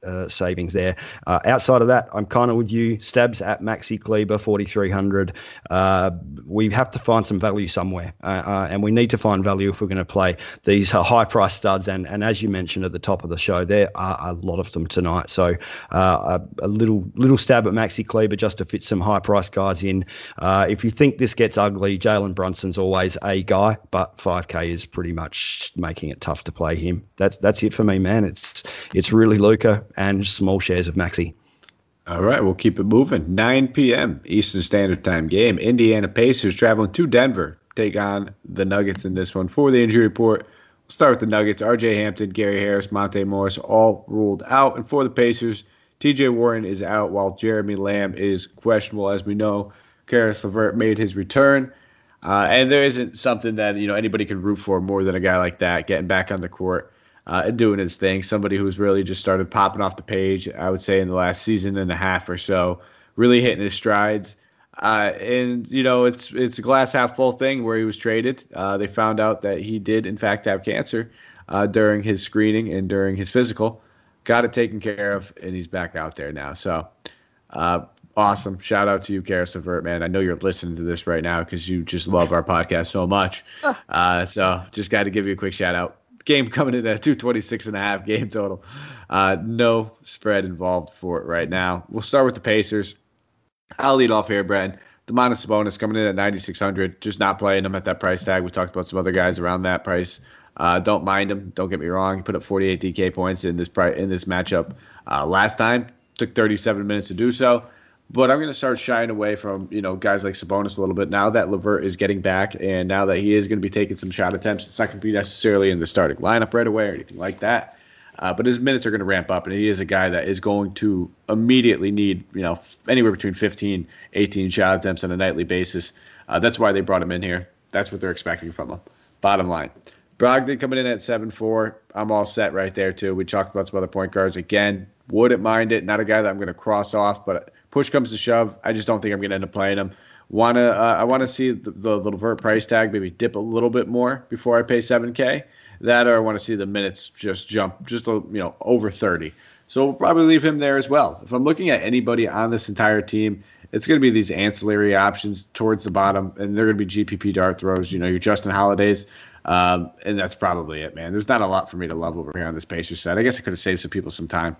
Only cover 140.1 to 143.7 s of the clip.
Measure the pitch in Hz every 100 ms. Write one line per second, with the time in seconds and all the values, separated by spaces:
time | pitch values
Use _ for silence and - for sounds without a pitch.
140.1 | - _ 107 117 120 120 101 113 92 117
141.1 | 131 127 127 131 117 107 87 107 104 98
142.1 | 98 110 110 113 110 104 117 110 104 92
143.1 | 85 117 107 107 113 117